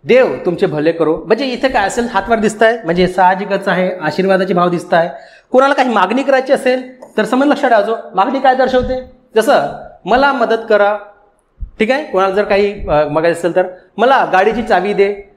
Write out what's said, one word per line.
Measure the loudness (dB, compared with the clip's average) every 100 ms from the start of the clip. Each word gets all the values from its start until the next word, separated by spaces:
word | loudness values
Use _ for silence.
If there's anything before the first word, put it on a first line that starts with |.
देव | 4 4 4 0 -4
तुमचे | -2 -2
भले | 0 -2
करो", | 0 -2 -2 -2
म्हणजे | -2 -2
इथे | -2 -2
काय | 0 -2
असेल | -2 -2
हातवारे | -2 -2 0
दिसताय | 0 2 2 2 -2
म्हणजे | 0 0
हे |
साहजिकच | 2 2 2 -2 -4 -2
आहे, | -2 -2 -2
आशीर्वादाचे | -6 -2 0 2 2
भाव | 0 0
दिसताय. | -2 0 0 0 -6 -18 -20 _
कोणाला | 2 4
काही | 2 0
मागणी | 2 0 0
करायची | 0 0 2
असेल | 0 0 -2 -4 -18 -10 -4
तर | -2
समज | 0 2
लक्षात | 2 2
ठेवा, | 2
जो | 2 -4 -6 -2
मागणी | -2 2
काय | 2 2
दर्शवते? | 2 0 -2 -6 -8 -20 _ -2
जसं | 2 2 0 -8 -16 -14 -2
"मला | 2 2
मदत | 0 0 -2 0
करा", | 2 2 0 -8 _ _ _ _ _ -16 -4
ठीक | -2
आहे, | -2
कोणाला | -2 -2 0 0
जर |
काही, | 0 0 0 -4 -2
अ, | 0 0
मागायचं | 0 0 0
असेल | -2 0
तर | -2 -6 _ -2
"मला | 2 2 2
गाडीची | 2 2 0
चावी | 0 0 0
दे" | 0 0 -2 -12